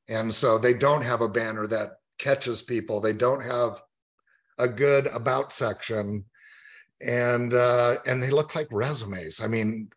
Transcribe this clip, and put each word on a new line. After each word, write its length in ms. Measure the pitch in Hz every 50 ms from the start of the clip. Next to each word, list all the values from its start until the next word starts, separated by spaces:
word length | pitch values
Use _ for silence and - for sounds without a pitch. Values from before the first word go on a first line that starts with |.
| _ -
And 240 | 113 110 110 113 107
so 240 | - 143 123 110
they 160 | 110 123 123 123
don't 300 | 110 139 143 147 151 127
have 180 | 120 120 113
a 80 | 120 107
banner 380 | 98 117 113 110 110 110 107
that 280 | 104 113 - 90 - - - _ _ _ -
catches 440 | - 139 135 135 - 123 117 - -
people. 380 | - 123 113 - - 107 104
They 120 | 104 110 107
don't 300 | 104 123 123 135 139 123
have 400 | 123 123 120 120 113 104 - - _ _ _ _ _ _ _ _ _ _ _ _ _ _
a 120 | - 127 123
good 400 | 113 110 139 143 139 139 135 143
about 440 | - 120 113 131 127 135 139 - -
section. 760 | - 131 110 98 - - - 113 107 104 101 107 104 101 - _ _ - - - - - - - - - _ _ _
And, 520 | - 120 120 120 120 120 123 120 123 120 120
uh, 440 | 123 123 123 123 123 120 120 123 - -
and 160 | - 127 131 123
they 80 | 135
look 240 | 143 151 151 - -
like 140 | 165 151 -
resumes. 720 | 113 101 120 143 151 120 110 98 98 90 82 80 - -
I 80 | 110 110
mean, 400 | 113 113 110 107 113 110 107 - -